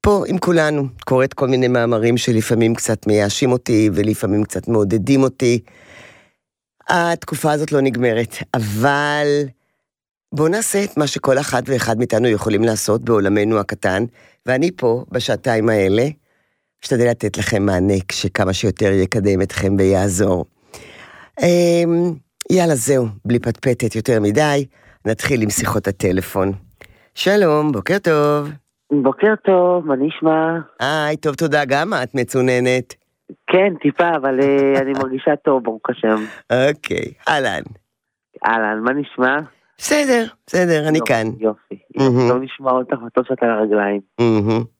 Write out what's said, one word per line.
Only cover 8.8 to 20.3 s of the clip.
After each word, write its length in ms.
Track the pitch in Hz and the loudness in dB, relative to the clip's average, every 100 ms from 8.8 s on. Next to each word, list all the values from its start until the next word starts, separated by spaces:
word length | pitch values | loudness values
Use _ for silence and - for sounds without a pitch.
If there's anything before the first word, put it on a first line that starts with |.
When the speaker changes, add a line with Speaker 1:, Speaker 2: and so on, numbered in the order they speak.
| 135 143 147 147 147 143 139 - _ _ _ _ _ _ _ | 0 2 0 0 0 0 -2 -8 _ _ _ _ _ _ _
Speaker 1:
בואו 140 | 143 156 | -2 0
נעשה 360 | 208 226 202 | 0 -2 -2
את 140 | 202 - | -2 -2
מה 100 | 143 | -2
שכל 320 | - - 131 | -2 0 0
אחת 240 | - 127 117 | 0 -4 -2
ואחד 300 | 127 113 110 | -2 0 -2
מאיתנו 300 | 120 110 123 | 0 2 2
יכולים 360 | 104 113 104 | 0 0 0
לעשות 380 | 113 110 - 113 | 2 0 0 -2
בעולמנו 580 | 120 110 98 104 104 110 | 2 2 2 2 2 0
הקטן, 440 | 101 101 101 95 117 _ _ _ - | -2 -4 -2 -2 -4 _ _ _ -4
ואני 260 | 127 170 180 | 0 -2 0
פה, 280 | 123 120 - | 0 0 -4
בשעתיים 580 | 127 113 107 - 113 113 | -6 -2 -2 0 2 2
האלה, 380 | 107 95 104 139 151 _ _ _ _ _ _ | 2 2 2 0 -4 _ _ _ _ _ _
אשתדל 260 | - 123 120 | -4 2 2
לתת 280 | 117 107 - | 0 -4 -4
לכם 280 | 98 107 101 | -2 0 0
מענה 280 | 92 98 98 92 | 2 2 0 -2
כשכמה 460 | - 95 - 95 | -6 -4 -2 -2
שיותר 380 | 92 107 - 104 | 0 -2 0 0
יקדם 500 | 98 95 113 98 95 | 2 0 0 0 0
אתכם 340 | 95 - 98 98 | -2 -2 0 2
ויעזור. 680 | 95 95 98 92 98 | 4 2 0 0 0